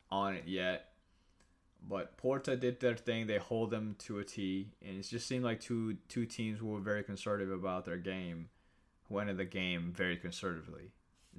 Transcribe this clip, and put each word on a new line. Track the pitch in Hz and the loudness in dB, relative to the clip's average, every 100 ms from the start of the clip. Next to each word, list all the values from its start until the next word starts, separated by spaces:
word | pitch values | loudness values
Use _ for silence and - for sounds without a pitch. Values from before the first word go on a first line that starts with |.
| - | -2
on | 98 98 | 2 2
it | 90 82 | 0 0
yet. | 92 92 85 - - _ _ _ _ _ _ _ - 98 | 2 4 2 -4 -20 _ _ _ _ _ _ _ -14 -4
But | 98 - - | -2 -4 0
Porto | 127 135 139 127 | 2 2 2 2
did | 123 123 | 2 4
their | 123 110 | 4 4
thing. | - 113 110 | 2 0 2
They | 104 | 2
hold | - 113 110 | 2 2 2
them | 110 107 101 | 0 -2 -4
to | - 104 | -4 -4
a | |
T. | 101 - 95 95 104 - | -4 -2 0 0 -2 -10
And | 98 95 | -10 -8
it | |
just | 95 117 - | -4 -4 -2
seemed | 127 | 2
like | 120 113 | 2 0
two, | - 117 110 98 - | 0 0 0 -2 -4
two | 120 117 | -2 -2
teams | - 110 107 | 0 -2 -2
who | 110 | -2
were | 107 | 0
very | 101 104 | 0 0
conservative | 101 98 107 101 95 | 0 -2 0 0 0
about | 95 95 90 87 | 0 0 0 -2
their | 87 | -4
game, | 92 95 90 82 82 - _ _ _ _ - | -2 -2 -4 -6 -10 -16 _ _ _ _ -4
who | 101 | -2
ended | 104 95 | 0 0
the | 90 | -2
game | 95 92 87 85 90 | 0 2 2 0 2
very | 90 87 | 2 2
conservatively, | 90 - 95 82 82 78 90 - _ _ - | -2 -4 -4 -4 -8 -12 -14 -20 _ _ -16